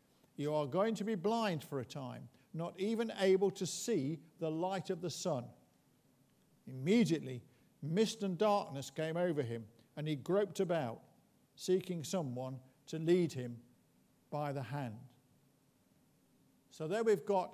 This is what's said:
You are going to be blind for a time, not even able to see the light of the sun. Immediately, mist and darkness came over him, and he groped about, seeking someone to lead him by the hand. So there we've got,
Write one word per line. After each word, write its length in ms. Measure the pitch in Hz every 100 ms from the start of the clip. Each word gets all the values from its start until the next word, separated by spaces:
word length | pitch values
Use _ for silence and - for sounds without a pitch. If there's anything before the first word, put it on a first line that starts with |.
| _ _ _ -
You 180 | 143
are 120 | 151 143
going 280 | 170 220 220
to 80 |
be 100 | 208
blind 480 | 208 202 233 214 156
for 180 | - 139
a 40 |
time, 440 | 117 147 127 120 127 _ _
not 200 | 160 170 -
even 340 | 202 226 226 202
able 300 | 190 190 196
to 140 | 190 180
see 520 | - - 196 135 160 - -
the 100 | 160
light 400 | 160 185 190 -
of 100 | 175
the 100 | 175
sun. 340 | - 180 131 117 - _ _ _ _ _ _ _ _ _ _ -
Immediately, 760 | 131 147 233 165 156 127 123 - _ _ -
mist 400 | 143 180 220 -
and 140 | 196 165
darkness 540 | 214 202 - 135 -
came 260 | - 160 165
over 260 | 180 151
him, 220 | 117 117 110 - - -
and 120 | 151
he 80 | 147
groped 440 | 117 196 202 165
about, 400 | 180 165 120 - - _ _ _ _ -
seeking 480 | - 185 180 170
someone 540 | 135 190 139 123 131 135 - _ -
to 120 | 160
lead 340 | 160 180 165
him 240 | 127 123 117 - _ _ _ _ _ -
by 200 | 147 147
the 100 | 139
hand. 320 | 117 147 123 110 123 _ _ _ _ _ _ _ _ _ _ _ _ _ _ _ _
So 180 | - 156
there 140 | 214
we've 240 | 226 208 202
got, 260 | 190 170